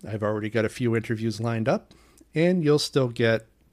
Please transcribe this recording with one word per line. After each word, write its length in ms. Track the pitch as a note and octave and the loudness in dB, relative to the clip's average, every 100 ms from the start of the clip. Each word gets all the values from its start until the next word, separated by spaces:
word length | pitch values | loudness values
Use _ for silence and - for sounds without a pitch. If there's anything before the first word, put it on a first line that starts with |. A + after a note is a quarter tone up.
| - | -10
I've 160 | G#2 | -4
already 260 | G#2 G#2+ G#2+ | -2 -2 -2
got 140 | A2+ | 0
a 60 | G#2+ | -2
few 260 | - A#2+ A2+ | 0 0 0
interviews 460 | A2+ A2 A2+ G#2+ | -2 -4 -4 -4
lined 260 | A#2 A2+ A2 | -4 -2 0
up. 260 | G#3+ - - _ _ _ | -2 -4 -20 _ _ _
And 300 | D3+ F3 F#3 | 0 2 2
you'll 160 | D3+ D3 | 4 2
still 300 | - C#3 B2+ | 2 0 0
get 360 | A#2 A#2 A2+ - _ _ | 2 2 2 -2 _ _